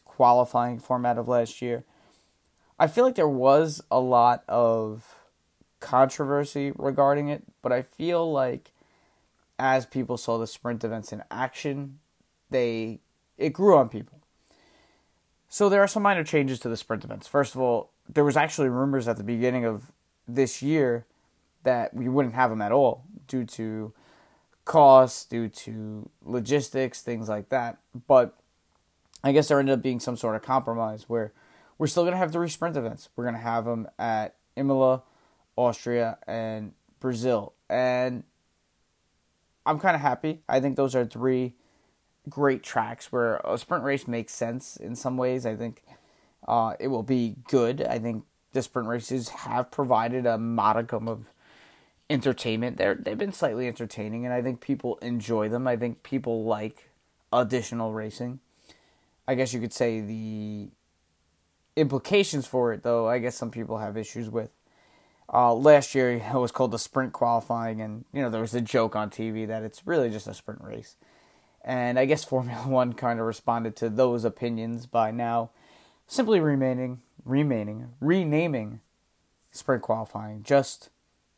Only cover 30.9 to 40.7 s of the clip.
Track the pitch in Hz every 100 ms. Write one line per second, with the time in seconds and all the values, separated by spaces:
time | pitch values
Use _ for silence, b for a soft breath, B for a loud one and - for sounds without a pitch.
30.9 | 107 - 117 107 _ b b b b 156
31.9 | 180 175 180 175 170 170 - 170 156 113
32.9 | - - - 120 117 117 117 113 117 110
33.9 | - 113 110 107 _ _ - 139 135 131
34.9 | 131 - b b b b - 123 110 120
35.9 | 120 113 - - 113 113 110 104 - _
36.9 | _ 135 117 127 117 - _ - 120 127
37.9 | 123 127 123 - _ _ _ _ _ _
38.9 | _ _ _ _ _ _ _ - 156 190
39.9 | 160 139 123 156 160 - 135 139